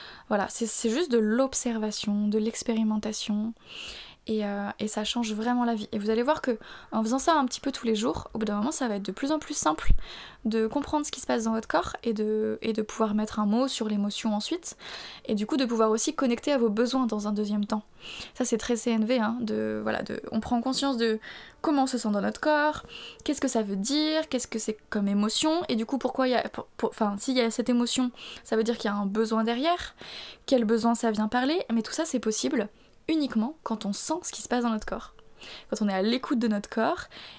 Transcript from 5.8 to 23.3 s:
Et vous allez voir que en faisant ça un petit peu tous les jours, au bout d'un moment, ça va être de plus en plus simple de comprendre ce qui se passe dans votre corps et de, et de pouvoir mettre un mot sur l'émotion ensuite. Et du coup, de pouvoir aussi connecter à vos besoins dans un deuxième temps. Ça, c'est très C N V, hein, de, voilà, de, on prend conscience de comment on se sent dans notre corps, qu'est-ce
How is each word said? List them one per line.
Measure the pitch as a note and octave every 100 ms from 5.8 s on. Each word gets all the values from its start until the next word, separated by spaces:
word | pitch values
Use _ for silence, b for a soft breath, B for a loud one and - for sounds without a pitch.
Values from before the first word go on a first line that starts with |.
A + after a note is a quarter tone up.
| G#3
Et | G#3
vous | G#3
allez | A3
voir | B3 D#4
que | - A3 B B B
en | A3
faisant | A3 C4
ça | E4+ D#4
un | B3+
petit | -
peu | C#4
tous | - A#3
les |
jours, | G#3+ B3 E4+ -
au | A3
bout | G#3+
d'un | G#3
moment, | B3
ça | D#4+ B3
va | G3+
être | G3
de |
plus | F#3+ C#4
en | D#4
plus | -
simple | D4+ D4+ D#4 - - B B B B A3
de | A3+ A3
comprendre | C#4+ C#4 D4+ D4
ce |
qui | -
se | -
passe | B3
dans | A3
votre | A3+ A3
corps | D#4+ F#4 -
et | A#3
de, | G#3+ G#3+ G#3+ G#3+ A3
et | A3+
de | A3
pouvoir | G#3 - A3
mettre | G#3 G#3+ G#3+
un | G#3
mot | A3 C4
sur | - G#3+
l'émotion | G#3 G3+ - A3
ensuite. | G#3 - F4 - - B B B B -
Et | G#3
du | G#3+
coup, | C4+
de | A#3+
pouvoir | A3+ A3
aussi | A3 - -
connecter | C4 A#3 -
à | C#4
vos | A#3
besoins | G#3 A#3+ C4 A#3
dans | G#3+ G#3
un |
deuxième | G#3 G#3 G#3 G#3
temps. | G#3+ - B B B B
Ça, | - B3
c'est | A3
très | - A#3
C | A#3+
N | A3+ A3
V, | B3+
hein, | G#3+ A#3+
de, | A3 G#3+ G#3+ G#3+
voilà, | G#3+ A3
de, | - - -
on | A3
prend | - A#3+
conscience | B3+ C4 C#4 A#3+
de | A#3 A3 B B B B
comment | D#4+ C#4+
on | C4
se | A#3+
sent | G#3+
dans | G3+
notre | G3+ -
corps, | D4+ D4+ D4+ D4+ - B B B
qu'est-ce | -